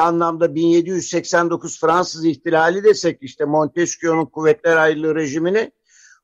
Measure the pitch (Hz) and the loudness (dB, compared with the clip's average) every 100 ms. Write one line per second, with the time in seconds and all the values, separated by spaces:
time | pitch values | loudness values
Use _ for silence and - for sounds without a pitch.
0 | 165 170 170 165 165 147 170 170 170 185 | 4 2 -2 0 -2 0 2 2 0 -4
1 | - 170 - 175 170 170 170 - 160 175 | -4 -6 -2 0 0 -2 -8 -4 0 0
2 | 180 160 160 135 170 160 165 190 208 196 | 0 -2 -2 -2 0 0 2 2 4 4
3 | 170 - 131 - 147 151 151 175 170 - | 0 -4 -10 -6 -2 0 -2 -2 -4 -2
4 | 165 160 160 156 160 151 170 160 160 151 | -2 -2 -2 -2 0 2 2 2 2 2
5 | 156 156 151 143 170 208 226 _ _ _ | -2 -2 -4 -2 -2 -2 -2 _ _ _
6 | _ _ | _ _